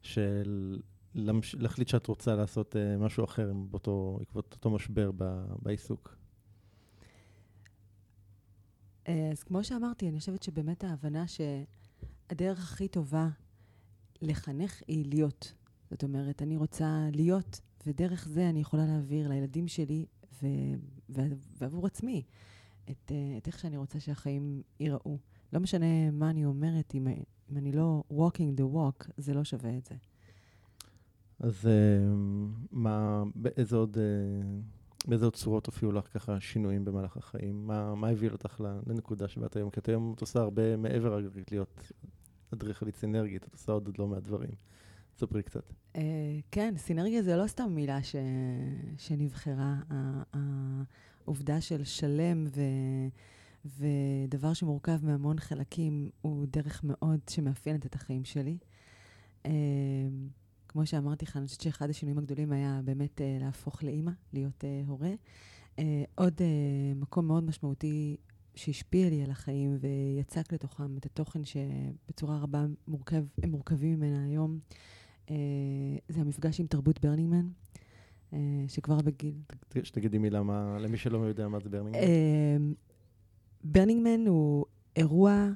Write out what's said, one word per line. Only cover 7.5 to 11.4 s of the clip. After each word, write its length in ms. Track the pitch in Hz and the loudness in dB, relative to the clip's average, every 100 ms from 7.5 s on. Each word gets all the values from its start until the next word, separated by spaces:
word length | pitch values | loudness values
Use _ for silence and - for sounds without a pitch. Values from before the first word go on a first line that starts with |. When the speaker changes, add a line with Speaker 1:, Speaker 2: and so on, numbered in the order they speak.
| _ - _ _ _ _ _ _ - _ _ _ _ - _ - | _ -20 _ _ _ _ _ _ -20 _ _ _ _ -20 _ -4
Speaker 2:
אה, 220 | 165 156 | -2 0
אז 120 | 151 | -4
כמו 200 | - 185 | -4 -4
שאמרתי, 460 | 214 247 240 233 180 | -2 -2 -4 -2 -4
אני 100 | 156 | -4
חושבת 240 | 151 190 | -4 -6
שבאמת 400 | - 156 151 175 | -6 -4 -4 -4
ההבנה 420 | 190 156 151 151 170 | -4 -4 -4 -4 -4
שהדרך 1300 | - | -4